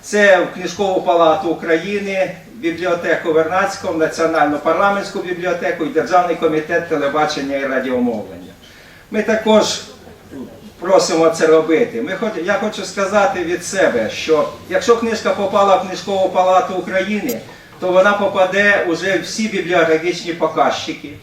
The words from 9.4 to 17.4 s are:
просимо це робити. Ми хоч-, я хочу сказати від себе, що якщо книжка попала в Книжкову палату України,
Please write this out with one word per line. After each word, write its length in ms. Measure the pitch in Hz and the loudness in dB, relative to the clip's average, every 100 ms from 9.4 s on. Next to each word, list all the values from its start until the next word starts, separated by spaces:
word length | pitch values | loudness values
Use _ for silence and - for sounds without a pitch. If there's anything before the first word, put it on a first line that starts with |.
| 214 214 - - - - - - - 139 120 - - - | 4 4 4 -4 -10 -20 -20 -20 -18 -16 -16 -18 -20 -10
просимо 500 | 175 185 - 165 165 | 2 2 4 2 2
це 180 | 160 160 | 4 4
робити. 540 | 160 156 156 - 113 | 4 4 2 2 -2
Ми 100 | 143 | -6
хоч-, 320 | 143 214 170 175 | -4 -4 -4 -2
я 80 | |
хочу 320 | 196 214 208 - | -2 -2 -6 -8
сказати 580 | 208 190 208 190 180 | -4 0 2 2 0
від 220 | 165 170 - | -4 -4 -4
себе, 440 | 190 156 123 107 | 0 2 2 -2
що 400 | - - 156 - - - | -4 0 2 0 -6 -4
якщо 280 | 185 233 226 | -2 2 2
книжка 320 | 226 208 208 | 2 -2 -2
попала 460 | 190 196 208 196 185 | 0 0 2 4 4
в 120 | 190 | 0
Книжкову 420 | 180 - 190 190 | -8 -4 0 0
палату 440 | 190 185 185 180 | 2 4 4 2
України, 640 | 185 175 190 190 208 160 110 | -4 -2 -4 -2 -2 -4 -6